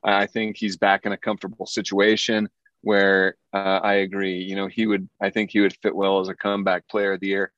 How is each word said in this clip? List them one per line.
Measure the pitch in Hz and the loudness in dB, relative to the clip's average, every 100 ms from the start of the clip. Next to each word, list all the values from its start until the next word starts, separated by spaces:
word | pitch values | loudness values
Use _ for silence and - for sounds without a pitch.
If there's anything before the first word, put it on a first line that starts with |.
I | - 101 101 | 2 0 0
think | 117 107 104 | -2 -6 -4
he's | 107 90 | -6 0
back | 101 98 104 | 2 2 0
in | |
a | 98 | -6
comfortable | - 104 95 107 - | -4 -6 -8 -10 -8
situation | - 101 98 104 107 - 110 104 _ _ _ | -6 -2 2 4 4 0 -2 -2 _ _ _
where, | - 101 98 98 95 - _ | 0 2 4 4 2 -2 _
uh, | 98 98 95 | -4 0 0
I | 104 | 2
agree. | 101 95 98 95 90 | 0 0 -2 -4 -4
You | 92 98 | -6 -6
know, | 98 | -6
he | 95 110 | -2 0
would, | 101 95 _ | 0 -2 _
I | 98 | -2
think | 110 104 | -2 0
he | 104 | 2
would | 98 - | 2 2
fit | 107 87 | -4 0
well | 98 98 | 2 2
as | 95 | 0
a | 95 | -4
Comeback | 101 101 98 90 _ | -4 -2 0 -2 _
Player | 107 101 | -2 -2
of | 95 | -2
the | 98 | -2
Year. | 98 95 | -2 -2